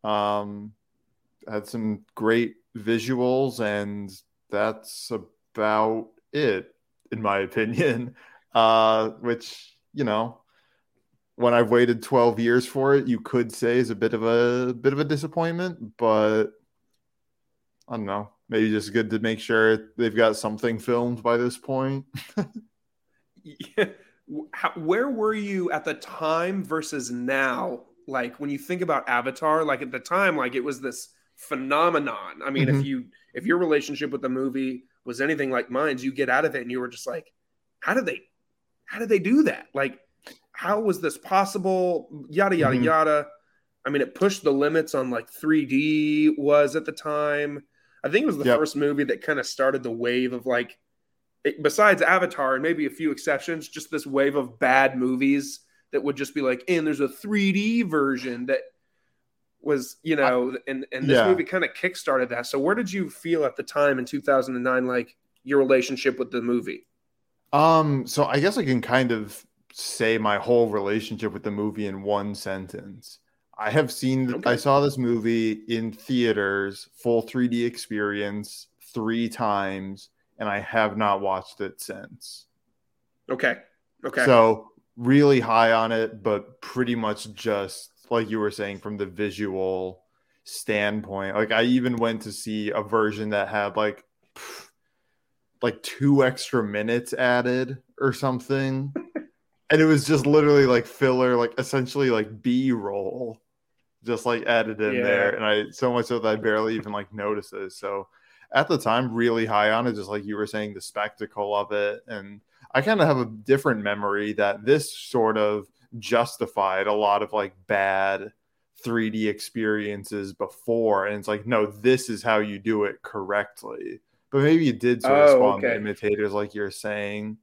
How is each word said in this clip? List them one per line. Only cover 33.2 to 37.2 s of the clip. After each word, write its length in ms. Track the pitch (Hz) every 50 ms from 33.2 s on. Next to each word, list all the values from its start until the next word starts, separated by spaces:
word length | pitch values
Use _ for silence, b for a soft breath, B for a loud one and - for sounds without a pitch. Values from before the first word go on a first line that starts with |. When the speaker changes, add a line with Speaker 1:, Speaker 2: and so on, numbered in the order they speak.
| b b b
Speaker 2:
if 120 | - 175
your 120 | 208 170 175
relationship 520 | 180 165 151 147 143 - 143 135 147 139
with 120 | 131 131
the 60 | 135 131
movie 560 | 127 131 135 135 123 135 131 131 131 123 _ _ _ _ _
was 160 | - 120 117
anything 300 | 135 151 160 151 139 131
like 180 | 131 120 120 -
mine's, 320 | 123 131 151 156 139 127 127
you 80 | 135
get 160 | 131 127 139 127
out 160 | 123 135 156
of 120 | 156 131
it 60 | 135
and 80 | 117 120
you 80 | 123 127
were 80 | 127 123
just 180 | 123 - -
like, 260 | 131 120 -